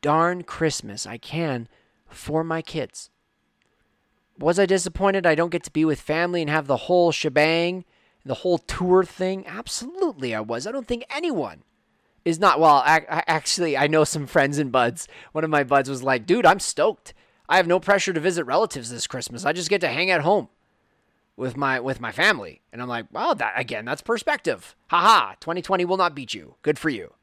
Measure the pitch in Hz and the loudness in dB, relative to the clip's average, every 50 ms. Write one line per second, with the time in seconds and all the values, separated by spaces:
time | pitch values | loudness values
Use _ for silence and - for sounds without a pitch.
0 | - 147 147 160 165 170 180 180 170 - - - 165 156 135 - - 107 101 110 | 0 0 2 2 2 0 0 -4 -10 -14 -6 -2 -2 -2 -2 -4 -10 -12 -12 -12
1 | - - 117 113 - - - 160 170 156 135 120 117 123 _ _ _ _ _ _ | -12 -12 -12 -16 -14 -10 -6 -4 -4 -4 -4 -6 -8 -12 _ _ _ _ _ _
2 | _ _ - - - - 147 160 160 165 160 165 156 - - 160 131 - _ - | _ _ -20 -18 -10 -4 -2 -2 -2 -2 -4 -6 -6 -6 -6 -8 -8 -8 _ -18
3 | - - _ _ _ _ _ _ _ _ _ _ _ _ _ _ _ _ _ _ | -20 -20 _ _ _ _ _ _ _ _ _ _ _ _ _ _ _ _ _ _
4 | _ _ _ _ _ _ _ _ - 151 175 180 202 180 190 190 170 185 165 - | _ _ _ _ _ _ _ _ -2 0 2 4 4 4 4 0 0 -4 -6 -2
5 | 190 196 196 196 180 175 156 151 170 175 170 170 - - _ 151 160 160 151 - | 0 0 0 2 2 2 2 2 0 -2 -2 -6 -8 -4 _ 0 2 2 0 -2
6 | - - 156 160 170 175 175 175 165 147 151 156 147 135 139 120 - - 180 180 | -4 -4 -2 -2 -2 -2 -2 -2 -2 0 -2 -2 0 0 -2 -2 0 2 4 4
7 | 175 170 151 - - 156 127 147 147 156 165 165 170 175 185 185 180 _ _ _ | 4 4 2 0 -4 0 2 2 2 4 2 0 0 -2 -4 -6 -10 _ _ _
8 | _ _ _ _ _ 131 131 - - 185 175 165 _ - - - 180 180 180 185 | _ _ _ _ _ -10 -10 -4 0 0 0 0 _ -6 -6 -4 2 4 4 4
9 | 185 175 - - 185 185 190 190 196 - - 202 240 - - - 233 254 339 370 | 4 2 -4 -6 -4 -4 -4 -6 -8 -12 -14 -14 -12 -10 -10 -10 -10 -10 -4 -2
10 | 392 330 226 151 131 123 113 110 110 107 117 117 131 202 240 277 247 - 240 233 | -2 -2 -2 -4 -6 -6 -4 -4 -4 -6 -6 -6 -6 -6 -8 -8 -6 -6 -6 -6
11 | 247 _ 254 285 330 349 277 180 139 104 80 76 _ _ _ _ _ _ _ _ | -6 _ -8 -6 -4 -4 -2 -2 -4 -6 -8 -16 _ _ _ _ _ _ _ _
12 | _ _ _ _ _ 170 165 160 196 190 156 139 160 156 147 139 123 143 156 160 | _ _ _ _ _ -4 -2 4 4 4 6 6 6 8 8 8 6 6 4 4
13 | 143 - 160 160 - - 160 160 - - - - 175 160 143 135 139 147 156 156 | 2 0 -4 -4 0 0 0 0 0 -2 -2 0 0 0 2 2 2 2 4 4
14 | 151 - - 156 143 131 - 170 143 139 143 143 151 131 117 131 123 117 120 - | 4 4 2 -6 -8 0 2 2 4 4 2 -2 -2 0 2 2 2 2 0 -4
15 | - - - - - - _ 156 160 160 156 147 143 123 147 143 175 139 139 127 | -14 -16 -18 -20 -20 -8 _ -4 -2 0 2 0 2 4 4 2 2 2 -6 -4
16 | 123 139 - - - 180 214 240 247 262 277 - - - - - 151 220 208 _ | 0 0 0 0 2 0 0 4 6 4 4 4 0 -6 -2 0 0 0 0 _
17 | _ - - _ _ _ _ _ _ - 156 185 185 165 175 185 170 - 202 196 | _ -20 -20 _ _ _ _ _ _ 2 2 2 4 4 2 0 4 2 2 2
18 | 185 196 185 160 151 185 180 170 151 120 131 165 220 208 - 143 120 113 120 117 | 2 -2 -2 0 0 0 0 0 -2 0 0 0 0 0 -4 -10 -12 -12 -10 -10
19 | - - - 131 113 - 120 120 190 143 156 180 175 156 202 196 175 151 - 147 | -10 -8 -8 -10 -10 -10 -10 -4 -4 -4 -2 -2 -2 -2 -2 0 0 -2 -2 -2
20 | 175 190 185 165 143 165 202 208 135 - _ _ _ _ _ _ _ _ _ _ | 0 0 0 0 2 2 2 0 0 -4 _ _ _ _ _ _ _ _ _ _
21 | _ _ _ _ _ _ _ - 120 131 117 131 143 135 131 131 120 135 131 110 | _ _ _ _ _ _ _ -8 -8 -8 -6 -4 -2 -2 -2 -2 -2 -4 -6 -6
22 | 120 113 104 - 165 208 208 139 101 85 - _ _ _ - 120 123 123 120 117 | -6 -10 -4 0 2 2 2 0 -4 -14 -16 _ _ _ -14 -12 -10 -8 -8 -8
23 | 113 - - - 214 339 302 214 120 107 92 120 127 113 - 107 107 120 139 - | -8 -10 -8 -6 -2 -2 -2 -2 -2 -4 -4 -6 -6 -6 -8 -10 -6 -6 -8 -8
24 | - - 226 214 - - 294 285 _ 160 127 95 - - _ _ _ _ - 175 | -4 -6 -6 -4 -2 -4 -4 -4 _ -4 -6 -6 -8 -20 _ _ _ _ 0 4
25 | 175 214 226 190 123 98 95 _ - - 165 180 165 - 190 185 180 175 185 190 | 6 8 6 6 4 0 -6 _ -8 -6 -6 -6 -2 -2 0 0 2 0 2 2
26 | 185 170 147 139 135 110 - - 78 65 _ _ _ 147 151 - - 160 139 107 | 2 0 0 -4 -10 -10 -12 -12 -12 -18 _ _ _ -2 -2 0 -2 -4 -4 -4
27 | 87 - _ _ | -8 -14 _ _